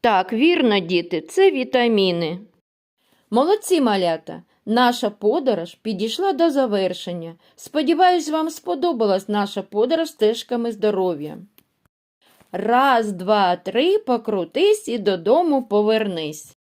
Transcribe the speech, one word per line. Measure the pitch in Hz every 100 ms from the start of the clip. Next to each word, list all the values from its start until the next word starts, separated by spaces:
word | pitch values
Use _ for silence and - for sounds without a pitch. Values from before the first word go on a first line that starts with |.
Так, | 240 196 185
вірно, | 220 311 349 254 202
діти, | 170 180 170 170
це | 160 - 381
вітаміни. | 285 254 254 240 214 190 170 165 175 214 _ _ _ _ _ _ _ _
Молодці, | 220 302 415 - 359
малята! | 254 196 180 160 - 170 - _ -
Наша | 226 247 240 220
подорож | 208 208 294 269 202 170
підійшла | - 214 190 220 220 392
до | 285 330
завершення. | 277 254 202 190 180 - 175 165 165 _ _
Сподіваюсь, | - 294 311 330 370 359 302
вам | 311 320
сподобалась | 320 - 339 349 254 220 190 202
наша | 208 202 202
подорож | 196 208 240 320 320
стежками | - 214 226 - 240 233
здоров'я. | 214 214 202 185 160 147 160 180 _ _ _ _ _ _ _ _ _ _
Раз, | 185 208 240 277 247 214
два, | 185 180 208 185 175
три, | - 196 320 415
покрутись | 427 247 233 208 165 - 392 415 -
і | 233
додому | 196 185 165 285 349 277
повернись. | 247 208 208 220 214 175 151 151 - _